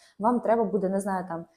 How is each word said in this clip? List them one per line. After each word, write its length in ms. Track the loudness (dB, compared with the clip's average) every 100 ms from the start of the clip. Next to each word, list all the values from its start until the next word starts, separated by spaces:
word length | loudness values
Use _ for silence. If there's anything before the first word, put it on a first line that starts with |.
| -20 -2
Вам 220 | 0 2
треба 240 | 2 2
буде, 240 | 2 0 0
не 120 | 0
знаю, 280 | -2 -4 -4
там, 160 | -8 -10